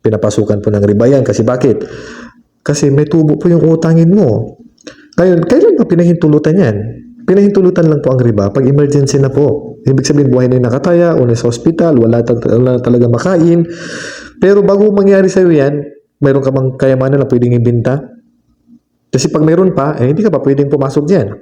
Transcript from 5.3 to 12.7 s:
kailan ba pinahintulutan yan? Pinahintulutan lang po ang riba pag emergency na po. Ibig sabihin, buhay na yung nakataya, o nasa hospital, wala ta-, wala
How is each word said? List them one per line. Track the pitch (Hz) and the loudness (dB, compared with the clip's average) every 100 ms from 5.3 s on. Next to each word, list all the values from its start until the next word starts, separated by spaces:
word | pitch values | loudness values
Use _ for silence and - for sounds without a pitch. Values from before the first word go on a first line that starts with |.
| 170 - | 2 2
kailan | 262 427 320 | 2 2 2
ba | 214 | 0
pinahintulutan | 170 175 165 156 151 156 180 | 2 2 2 2 2 2 0
yan? | 143 101 110 - - - | 0 -2 -8 -12 -20 -10
Pinahintulutan | - 190 202 196 180 180 160 | -2 2 2 2 0 2 0
lang | 147 | 0
po | 139 127 | 0 0
ang | 120 | 0
riba | 104 98 | 0 -2
pag | 135 127 | 0 0
emergency | 143 143 143 139 139 | 2 2 0 0 0
na | 139 | 0
po. | 135 147 - - - - | 0 0 -2 -8 -8 -2
Ibig | 135 | -2
sabihin, | 127 147 135 | 0 0 2
buhay | 123 127 | 2 2
na | 127 | 0
yung | 123 | 0
nakataya, | 131 175 175 170 147 | -2 0 2 2 0
o | 120 | 0
nasa | 117 120 | 0 -2
hospital, | 120 - 165 170 135 | -2 -2 0 0 2
wala | 117 117 117 | 2 0 0
ta-, | 117 | -2
wala | - 113 127 | 0 0 0